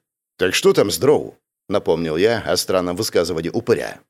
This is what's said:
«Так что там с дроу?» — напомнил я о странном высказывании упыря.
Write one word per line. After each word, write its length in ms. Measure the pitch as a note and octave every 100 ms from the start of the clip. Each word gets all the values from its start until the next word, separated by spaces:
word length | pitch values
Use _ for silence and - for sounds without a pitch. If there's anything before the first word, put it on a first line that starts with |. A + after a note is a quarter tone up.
| _ _ _ -
«Так 160 | F#2
что 180 | - F#3+
там 180 | - G2+
с 80 | G2+
дроу?» — 380 | C3+ B2+ A#1 - _ _ -
напомнил 480 | G2 G2 E2 E2 D#2
я 240 | G#2 A2+
о 160 | D2+ F2+
странном 400 | - F#2 F2 F2+
высказывании 540 | - F#2+ E2+ E2 E2
упыря. 500 | - - F2+ A1+ G1+